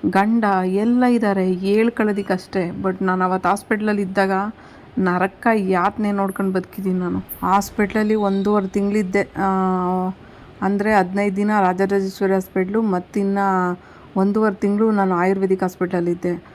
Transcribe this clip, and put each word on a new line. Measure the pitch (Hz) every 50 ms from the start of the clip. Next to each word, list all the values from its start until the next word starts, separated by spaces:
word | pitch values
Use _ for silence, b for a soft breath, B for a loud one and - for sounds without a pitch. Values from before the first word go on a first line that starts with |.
| -
ಗಂಡ | 190 180 190 202 214 226 233 220 202 196 185 185
ಎಲ್ಲ | 185 185 202 214 233 240 247 254
ಇದ್ದಾರೆ, | 247 240 233 220 202 196 196 185 185
ಹೇಳ್ಕೊಳ್ಳೋದಿಕ್ಕಷ್ಟೇ. | 185 180 190 196 202 214 226 240 233 - 214 208 202 202 196 - 190 185 - - - 196 175 170 175 -
But | 196 190 185 185 190
ನಾನು | 185 185 185 185
ಅವತ್ತು | 180 185 190 185 175
ಹಾಸ್ಪಿಟ್ಲಲ್ಲಿ | 196 202 - - 220 202 214 214 208 202
ಇದ್ದಾಗ | 202 185 190 202 190 190 196 190 202 214 - B B B B B B B B -
ನರಕ | 185 180 175 180 185 190 - - - 240 226
ಯಾತನೆ | 214 190 185 190 175 175 202 202 - 214 208
ನೋಡ್ಕೊಂಡು | 202 202 196 190 190 - 196 190 185
ಬದುಕಿದ್ದೀನಿ | 185 180 - - - 190 190 185 185
ನಾನು. | 180 175 180 190
ಹಾಸ್ಪಿಟ್ಲಲ್ಲಿ | - - - - - 185 190 202 196 - - - 208 196 - 220 214 214 220
ಒಂದೂವರೆ | 220 208 196 196 196 190 208 208 208 190
ತಿಂಗಳಿದ್ದೆ, | 190 - 208 202 202 202 214 208 185 190 202 196
ಆ, | - - - 190 190 190 190 190 185 185 185 180 180 185 185 180 185 185 B B B B B B B B -
ಅಂದರೆ | - 190 202 202 202 220 214
ಹದಿನೈದು | 196 185 180 190 202 202 208 190
ದಿನ | 196 208 208 214 208
ರಾಜರಾಜೇಶ್ವರಿ | 190 180 180 185 196 190 196 196 190 190 190 - 196 190 190
ಹಾಸ್ಪಿಟ್ಲು, | 190 185 - - 190 185 185 202 220
ಮತ್ತಿನ್ನು | 226 214 185 180 180 - - 202 196 196 196 202 196 196 190 185 180 180 180 180 B B B B B B -
ಒಂದೂವರೆ | 196 190 202 202 220 220 214 196
ತಿಂಗಳು | - - 202 202 202 220 220
ನಾನು | 214 202 196 190 185
ಆಯುರ್ವೇದಿಕ್ | 170 180 185 196 190 190 185 190 185
ಹಾಸ್ಪಿಟ್ಲಲ್ಲಿದ್ದೆ. | 190 180 180 - 180 180 190 175 175 175 175 175 - 180 175 170 B B